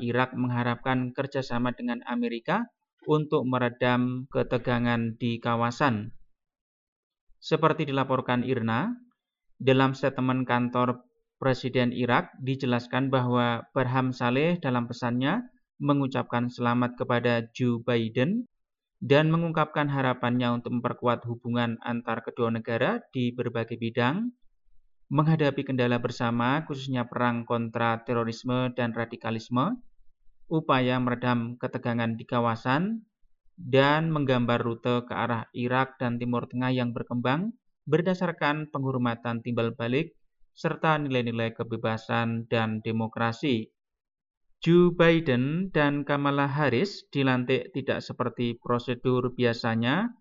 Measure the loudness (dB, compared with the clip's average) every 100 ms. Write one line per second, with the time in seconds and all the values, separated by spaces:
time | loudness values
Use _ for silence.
0 | -2 0 0 0 -2 0 -2 -2 0 0
1 | -2 -4 -4 -4 -2 -2 -2 -2 -4 -6
2 | -4 -4 -2 -4 -2 -2 -2 _ _ _
3 | 0 2 2 0 2 2 0 2 2 2
4 | 0 -2 -4 -4 0 -2 0 0 0 0
5 | -2 -2 -4 -2 -2 0 0 0 0 0
6 | -4 -12 -20 _ _ _ _ _ _ _
7 | _ _ _ _ -2 2 2 2 -2 -2
8 | 0 0 0 0 0 0 0 0 -2 -6
9 | -12 _ _ _ _ -2 4 4 4 2
10 | -2 0 0 0 2 2 2 2 0 -2
11 | -8 _ _ _ 0 0 0 0 2 0
12 | 2 2 0 -6 -4 -2 0 0 -2 -2
13 | 0 2 2 2 2 -2 -4 -2 0 0
14 | 0 0 0 2 2 0 0 -2 -2 -4
15 | -2 0 0 0 -4 _ _ -4 0 2
16 | 2 0 -2 -2 -2 0 0 2 0 -2
17 | 0 2 2 2 -2 -2 0 0 0 0
18 | 0 0 0 0 -4 _ _ _ _ _
19 | 4 6 6 2 0 0 0 0 0 2
20 | 0 0 0 2 2 0 -2 -2 -2 -2
21 | 0 0 -4 -8 -2 0 0 -2 -4 -4
22 | -4 -6 -6 -2 0 0 -2 0 0 0
23 | -6 -4 -2 -2 -4 -4 -4 -4 -4 0
24 | 0 0 -4 -8 -16 _ _ -20 -20 _
25 | -2 0 4 4 2 0 -2 0 2 2
26 | -2 -2 -2 0 0 0 -4 -8 -4 -4
27 | -4 0 0 0 -2 -2 -2 -2 0 0
28 | -2 -2 -2 -4 -2 0 0 -2 -2 -2
29 | -6 -6 -6 -6 -2 0 0 -2 -10 -20
30 | -20 -20 -20 -20 -4 -2 2 2 2 2
31 | 0 0 0 0 -2 -6 -6 -4 -2 -2
32 | -2 -4 -4 0 0 0 0 0 0 -4
33 | -10 _ _ _ _ -16 2 4 6 4
34 | 2 0 2 2 2 0 0 -2 0 0
35 | -2 -2 -2 -2 -4 -6 0 0 0 -2
36 | -4 -2 -2 -2 -2 -2 0 0 0 -4
37 | -6 -2 0 0 -2 -8 _ _ 0 2
38 | 2 0 -2 0 0 -2 -4 -4 -2 0
39 | -2 -2 -4 -6 -4 -2 -2 -2 -2 -2
40 | -2 -8 _ _ -20 -6 -4 0 0 0
41 | 0 -2 0 -2 -4 -4 -6 -4 -2 -4
42 | -2 -2 0 -2 -2 0 0 -2 -2 -2
43 | -2 -2 -2 0 0 0 -2 _ _ _
44 | _ _ _ _ _ _ 4 6 6 6
45 | 6 4 2 2 0 -2 -2 2 2 0
46 | -2 0 0 0 0 0 2 2 0 -4
47 | -6 0 2 2 2 -2 -2 -6 -4 -4
48 | -6 -6 -4 -2 -4 -4 -2 -2 -2 -4
49 | 0 0 0 0 0 0 -2 0 0 0
50 | -2 -6